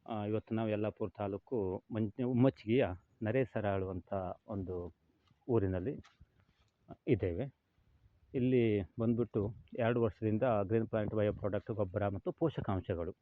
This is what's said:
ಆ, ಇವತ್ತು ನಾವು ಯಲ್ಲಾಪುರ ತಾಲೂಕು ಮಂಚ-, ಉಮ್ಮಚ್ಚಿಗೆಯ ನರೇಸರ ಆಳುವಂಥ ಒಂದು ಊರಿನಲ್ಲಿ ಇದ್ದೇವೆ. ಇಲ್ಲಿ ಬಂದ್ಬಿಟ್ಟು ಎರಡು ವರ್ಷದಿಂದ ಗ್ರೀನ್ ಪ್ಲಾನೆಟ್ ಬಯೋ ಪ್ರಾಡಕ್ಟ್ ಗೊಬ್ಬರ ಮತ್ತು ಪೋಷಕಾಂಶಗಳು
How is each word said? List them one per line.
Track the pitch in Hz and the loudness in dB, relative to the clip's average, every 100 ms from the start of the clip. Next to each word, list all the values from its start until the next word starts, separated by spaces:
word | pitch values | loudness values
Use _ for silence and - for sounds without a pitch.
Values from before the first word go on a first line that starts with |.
| - | -8
ಆ, | 110 104 | -6 -2
ಇವತ್ತು | 107 - 113 | -2 -2 -2
ನಾವು | 113 | 0
ಯಲ್ಲಾಪುರ | 104 107 - 104 - | 0 -2 -2 -6 -4
ತಾಲೂಕು | 101 98 - 123 95 98 _ | -4 -4 -4 -2 -2 -4 _
ಮಂಚ-, | 113 107 - | -2 -2 -2
ಉಮ್ಮಚ್ಚಿಗೆಯ | 123 123 131 - 104 120 101 90 _ _ | 0 4 4 2 0 2 2 -2 _ _
ನರೇಸರ | 107 123 127 113 104 | -2 0 0 0 0
ಆಳುವಂಥ | 98 95 92 - 98 92 - - | 0 -2 -6 -4 -6 -4 -8 -8
ಒಂದು | 107 90 90 87 - _ _ _ _ - | -8 -6 -6 -8 -14 _ _ _ _ 0
ಊರಿನಲ್ಲಿ | 117 98 92 95 156 - _ - _ _ _ _ _ _ - - | 2 2 -2 -4 -8 -14 _ -20 _ _ _ _ _ _ -12 0
ಇದ್ದೇವೆ. | 113 95 85 135 _ _ _ _ _ _ _ _ | 2 2 -2 -6 _ _ _ _ _ _ _ _
ಇಲ್ಲಿ | 139 123 127 113 104 92 - | 0 4 4 4 2 0 -2
ಬಂದ್ಬಿಟ್ಟು | 113 117 117 113 101 113 - - | 0 2 0 0 -2 -4 -12 -2
ಎರಡು | 117 123 | 2 4
ವರ್ಷದಿಂದ | 113 - 110 107 131 107 | 2 0 0 2 2 2
ಗ್ರೀನ್ | 98 113 110 | 2 0 2
ಪ್ಲಾನೆಟ್ | 110 107 110 | -2 0 2
ಬಯೋ | 104 | 0
ಪ್ರಾಡಕ್ಟ್ | 95 107 101 - | 0 -2 -4 -4
ಗೊಬ್ಬರ | 107 98 101 101 | -4 -2 0 -2
ಮತ್ತು | 95 - | -2 -6
ಪೋಷಕಾಂಶಗಳು | - 165 - - 92 - 87 85 - | -2 -2 -2 -2 -4 -2 -4 -4 -8